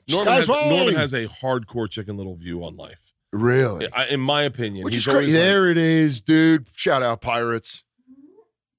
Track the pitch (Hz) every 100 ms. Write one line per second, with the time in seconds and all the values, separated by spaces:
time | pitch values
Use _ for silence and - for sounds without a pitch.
0 | - 170 208 254 220 285 302 - 233 156
1 | 143 127 110 - 131 127 107 120 110 -
2 | 101 101 95 87 87 87 82 76 76 -
3 | _ _ _ 104 120 127 127 87 - 123
4 | 127 139 131 147 143 120 110 98 95 117
5 | 123 139 143 160 185 196 180 165 165 160
6 | 156 123 - 160 160 160 123 - 180 139
7 | 123 113 123 117 117 113 - - - _
8 | _ 277 294 381 _ _ _